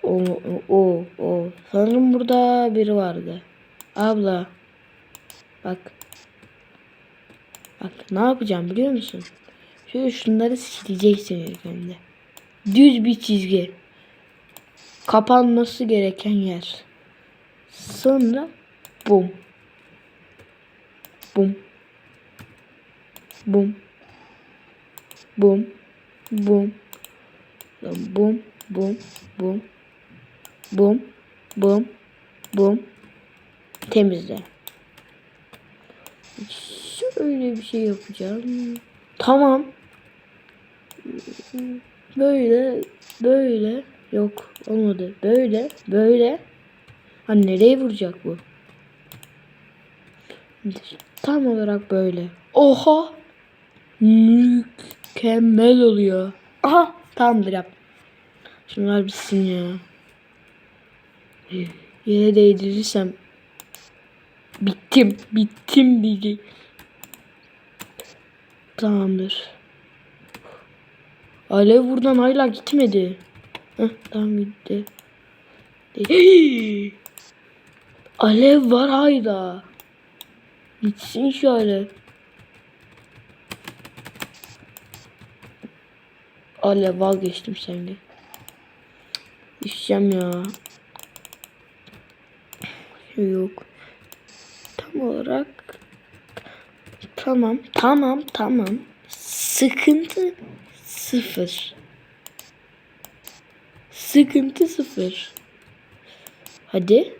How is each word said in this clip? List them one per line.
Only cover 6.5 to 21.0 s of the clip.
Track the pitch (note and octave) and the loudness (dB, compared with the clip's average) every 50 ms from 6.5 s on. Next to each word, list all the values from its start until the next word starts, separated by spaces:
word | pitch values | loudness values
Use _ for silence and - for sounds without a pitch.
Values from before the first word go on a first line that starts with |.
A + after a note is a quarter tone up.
| _ _ _ _ _ _ _ _ _ _ _ _ _ _ _ _ - _ _ _ _ - _ - _ _ - | _ _ _ _ _ _ _ _ _ _ _ _ _ _ _ _ -20 _ _ _ _ -20 _ -20 _ _ -18
Bak, | F#3 - - - - | -16 -16 -18 -14 -8
ne | F#3+ F#3+ | -4 0
yapacağım | A3 B3+ C4 B3+ B3 G#3 F#3+ F3 E3+ F3 | 0 0 0 -2 -4 -4 -4 -4 -4 -6
biliyor | F#3 G#3+ B3+ C#4 | -4 -2 -2 -2
musun? | C4+ A#3 G#3+ - - F3+ F3 - - _ _ - _ _ _ _ _ _ _ | -2 -4 -6 -10 -16 -16 -18 -18 -20 _ _ -20 _ _ _ _ _ _ _
Şöyle | - - B3 C4 C4 | -12 -8 -4 -4 -4
şunları | B3 - - A3+ A3 A3 A3+ A#3 B3+ | -6 -4 -4 -2 0 0 0 -2 -4
sileceksin | B3 - - - - - - G3 F#3 G3 G#3 G3+ G3+ G#3 - F#3 F3 | -6 -8 -16 -18 -18 -10 -10 -6 2 4 2 2 2 -2 -10 -10 -10
ilk | E3 E3 F3+ F3+ - | -10 -12 -14 -14 -14
önce. | F3 E3+ F3 F3 F3 F3+ E3+ _ _ _ _ _ _ _ - _ _ _ _ _ G3+ G3 | -14 -14 -12 -12 -14 -16 -18 _ _ _ _ _ _ _ -20 _ _ _ _ _ -2 4
Düz | A#3+ C#4 C#4+ B3+ A#3 G#3+ | 8 8 8 8 4 0
bir | A#3+ A#3 A3 | -2 -2 -2
çizgi. | - - G#3+ G3 F#3+ F#3 F#3+ F#3 F3 F#3 - - _ _ _ _ _ _ _ _ _ _ _ _ _ _ _ - _ _ _ _ - - - - - | -2 -4 -4 -4 -2 -2 -2 -2 -2 -4 -12 -20 _ _ _ _ _ _ _ _ _ _ _ _ _ _ _ -20 _ _ _ _ -20 -20 -20 -18 -8
Kapanması | - - A3 G#3+ - B3 B3 B3 A#3+ A#3 A#3 A#3+ A#3 - - B3+ | 0 0 0 2 4 4 4 4 4 2 0 0 -2 -6 -8 -4
gereken | A3 A3+ G#3 G3 F#3+ F#3+ F#3+ - G#3 | -2 0 0 0 -2 -4 -6 -6 -4
yer. | G#3 G3+ G3 F#3 F3 E3+ E3+ - - - - _ _ _ _ _ _ _ _ _ _ _ _ _ _ _ _ _ | -2 -2 -2 -4 -6 -8 -12 -14 -16 -16 -18 _ _ _ _ _ _ _ _ _ _ _ _ _ _ _ _ _
Sonra | - - - - - - - C4 C4+ C4+ B3 A3+ A#3 C4+ D4+ E4 - _ _ _ _ _ _ - _ _ - - | -20 -20 -20 -18 -16 -2 0 0 2 2 2 0 0 -4 -6 -10 -16 _ _ _ _ _ _ -20 _ _ 0 2
bum. | G3+ F#3+ F3+ F#3 - - - _ _ _ _ _ _ _ _ _ _ _ _ _ _ _ _ _ _ _ - _ _ _ _ _ _ _ _ _ _ _ | 2 2 2 0 -8 -14 -20 _ _ _ _ _ _ _ _ _ _ _ _ _ _ _ _ _ _ _ -20 _ _ _ _ _ _ _ _ _ _ _